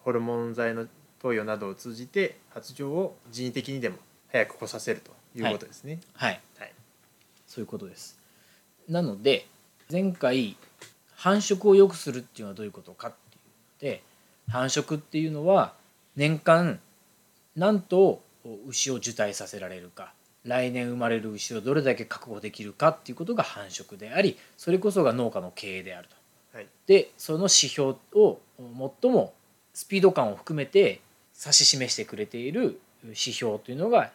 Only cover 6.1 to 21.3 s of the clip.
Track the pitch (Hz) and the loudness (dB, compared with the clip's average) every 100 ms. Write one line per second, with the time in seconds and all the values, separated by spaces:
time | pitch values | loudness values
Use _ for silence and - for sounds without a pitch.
6.1 | - 127 - _ - 104 - _ _ _ | -6 -6 -6 _ -20 -20 -20 _ _ _
7.1 | _ _ _ - - 107 104 98 87 - | _ _ _ -18 -14 -12 -12 -14 -18 -20
8.1 | - _ _ _ _ _ _ - 165 160 | -20 _ _ _ _ _ _ -6 -2 -2
9.1 | 98 123 131 - _ _ _ - 170 190 | 0 0 0 -2 _ _ _ -6 -2 -2
10.1 | 175 131 131 110 - - _ - _ _ | 0 0 0 -2 -6 -20 _ -20 _ _
11.1 | - 185 208 202 190 208 196 196 170 - | -4 2 2 2 2 8 10 8 6 -8
12.1 | 127 120 - 104 98 104 98 87 92 117 | -8 -10 -14 -14 -10 -12 -14 -20 -14 -14
13.1 | - _ _ _ _ _ - 143 98 - | -14 _ _ _ _ _ -10 -8 -8 -10
14.1 | _ _ _ - 120 131 147 143 151 - | _ _ _ -6 -2 0 -2 -2 -4 -6
15.1 | 156 156 151 165 196 104 - _ _ _ | -4 -4 -2 2 4 4 -2 _ _ _
16.1 | - 147 156 165 165 175 - _ _ _ | -2 0 2 4 4 4 -2 _ _ _
17.1 | _ _ _ _ 156 190 208 - 185 190 | _ _ _ _ -2 2 2 2 6 6
18.1 | - - _ 120 104 127 127 - 127 117 | 4 -6 _ -16 -16 -8 -4 -2 -2 -4
19.1 | 113 104 98 98 101 92 92 90 - 95 | -2 -2 -4 -10 -12 -12 -12 -16 -18 -20
20.1 | - _ _ 120 127 127 123 120 123 117 | -20 _ _ -4 -2 -2 -2 -4 -2 0
21.1 | 113 110 | 0 -4